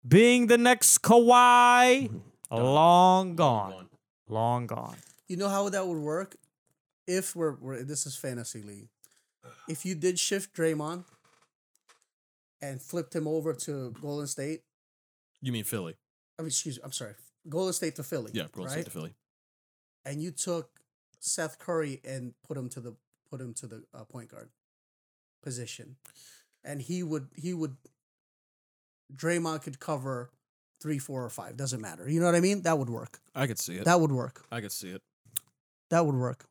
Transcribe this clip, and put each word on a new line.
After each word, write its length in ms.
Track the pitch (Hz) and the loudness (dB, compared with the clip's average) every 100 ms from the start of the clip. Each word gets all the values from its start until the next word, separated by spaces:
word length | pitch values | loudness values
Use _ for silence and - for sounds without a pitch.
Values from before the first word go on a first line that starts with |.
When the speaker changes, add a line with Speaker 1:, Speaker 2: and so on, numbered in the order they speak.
| 123 | 8
Speaker 1:
being 400 | 170 233 247 233 | 8 10 8 6
the 100 | 240 | 6
next 420 | 240 240 - - | 6 4 4 4
Kawhi, 1040 | - 240 240 247 247 240 240 247 247 262 269 | 8 8 10 10 10 10 8 8 6 4 2
Speaker 2:
Mm-hmm. 60 | 113 - _ - | -8 -14 _ -6
Speaker 1:
long 80 | 117 127 | 0 2
Speaker 2:
Long 640 | 143 165 175 185 185 185 | 6 8 8 8 6 2
Speaker 1:
gone. 360 | 170 151 113 98 | 2 2 2 -4
Speaker 2:
gone. 180 | 92 90 _ _ _ - | -10 -18 _ _ _ -8
Speaker 1:
Long 380 | 110 117 123 117 | -2 -2 -2 -4
gone. 300 | 117 120 - - _ _ | -10 -10 -16 -20 _ _
Speaker 3:
You 80 | 180 | -6
know 120 | 196 | -4
how 180 | 196 202 | -2 -2
that 160 | 190 185 | -4 -4
would 100 | 160 | -6
work? 400 | 147 160 196 - _ _ _ _ _ _ | -4 -6 -8 -16 _ _ _ _ _ _
If 300 | - 185 185 | -4 -4 -4
we're, 200 | 170 160 | -4 -4
we're, 280 | 131 127 131 | -4 -10 -10
this 220 | 135 147 | -8 -8
is 100 | 143 | -8
fantasy 460 | 131 131 120 113 110 | -8 -8 -8 -10 -14
league. 260 | 104 101 113 _ _ _ _ _ - - - | -16 -18 -20 _ _ _ _ _ -20 -20 -12
If 180 | 160 | -8
you 80 | 180 | -8
did 240 | 170 180 180 | -2 -2 -2
shift 360 | - 196 196 | -2 -4 -6
Draymond 480 | - 165 156 151 175 180 _ _ _ _ _ _ _ _ _ _ _ _ _ _ _ | -2 -2 -2 -6 -10 -14 _ _ _ _ _ _ _ _ _ _ _ _ _ _ _
and 200 | 143 131 | -12 -12
flipped 320 | - 170 156 | -10 -10 -6
him 140 | 165 156 | -6 -4
over 260 | 160 160 | -4 -4
to 380 | 233 - 143 127 117 | -6 -8 -8 -10 -12
Golden 260 | 147 147 143 | -10 -8 -8
State. 340 | - 139 160 _ _ _ _ _ _ _ _ | -8 -8 -10 _ _ _ _ _ _ _ _
Speaker 2:
You 100 | 131 | -6
mean 140 | 120 | -6
Philly? 300 | 101 110 85 - _ _ _ - | -6 -6 -8 -14 _ _ _ -12
Speaker 3:
I 40 | |
mean, 40 | 160 | -6
excuse 300 | - 156 123 | -6 -6 -12
me. 40 | |
I'm 60 | 135 | -12
sorry. 220 | - 110 - - _ 160 | -12 -12 -18 -20 _ -10
Golden 240 | 156 185 | -6 -4
State 240 | 170 160 147 | -4 -6 -8
to 60 | |
Philly, 280 | 139 147 107 | -8 -8 -6
Speaker 2:
Yeah, 120 | 110 76 | -8 -8
Golden 160 | - 92 | -10 -10
State 100 | 147 | -8
Speaker 3:
right? 60 | |
Speaker 2:
to 60 | 170 | -10
Philly. 240 | 85 80 _ _ _ _ _ _ _ _ _ | -12 -12 _ _ _ _ _ _ _ _ _
Speaker 3:
And 160 | 135 143 | -12 -10
you 80 | 175 | -10
took 480 | 151 - 170 160 _ _ _ _ _ | -8 -6 -6 -8 _ _ _ _ _
Seth 400 | - - 160 - | -8 -6 -6 -8
Curry 400 | - 165 151 135 | -6 -4 -4 -8
and 280 | - 135 123 _ _ | -12 -10 -12 _ _
put 80 | 135 | -12
him 120 | 123 | -10
to 100 | - | -12
the, 160 | 120 117 _ _ _ | -16 -18 _ _ _
put 120 | 131 | -14
him 120 | 127 | -12
to 120 | 113 113 | -14 -16
the, 160 | 110 - | -20 -20
uh, 120 | - | -20
point 240 | 110 127 110 | -18 -18 -18
guard 200 | - - _ _ _ _ _ _ _ _ _ | -20 -20 _ _ _ _ _ _ _ _ _
position, 560 | 143 123 117 - 120 131 - _ - - _ _ | -12 -12 -12 -16 -20 -20 -20 _ -20 -20 _ _
and 180 | - 147 | -12 -12
he 220 | 131 180 | -8 -6
would, 240 | 170 156 131 | -6 -8 -8
he 180 | - 165 | -12 -10
would, 220 | 180 156 131 _ _ _ _ _ _ _ _ _ _ _ _ _ | -6 -8 -10 _ _ _ _ _ _ _ _ _ _ _ _ _
Draymond 480 | 135 160 170 165 156 | -6 -2 -2 -2 -6
could 160 | 151 131 | -10 -12
cover 520 | - 147 131 123 123 _ _ _ _ _ | -6 -6 -6 -8 -10 _ _ _ _ _
three, 180 | 156 143 | -6 -6
four, 240 | 135 131 | -6 -10
or 40 | 120 | -10
five. 280 | - 113 117 | -12 -14 -8
Doesn't 240 | 135 127 | -8 -6
matter. 260 | 107 80 107 | -10 -12 -4
You 100 | 165 | 0
know 40 | |
what 100 | 175 | 2
I 40 | 170 | 2
mean? 220 | 185 202 | 2 0
That 140 | 170 160 | 0 0
would 100 | 123 | -2
work. 300 | 117 - - _ | -8 -12 -20 _
Speaker 2:
I 100 | - 131 | -4 -4
could 120 | 113 | -4
see 160 | - | -8
it. 100 | 90 | -4
Speaker 3:
That 140 | 127 175 | 2 4
would 120 | 156 | 4
work. 340 | 131 127 - _ | 0 -6 -12 _
Speaker 2:
I 100 | 117 | -10
could 100 | 104 | -10
see 180 | - 95 | -12 -12
it. 120 | 95 _ _ _ - _ _ _ _ _ | -16 _ _ _ -12 _ _ _ _ _
Speaker 3:
That 160 | 165 | 0
would 100 | 160 | 2
work. 300 | 135 123 131 - | 0 -4 -6 -18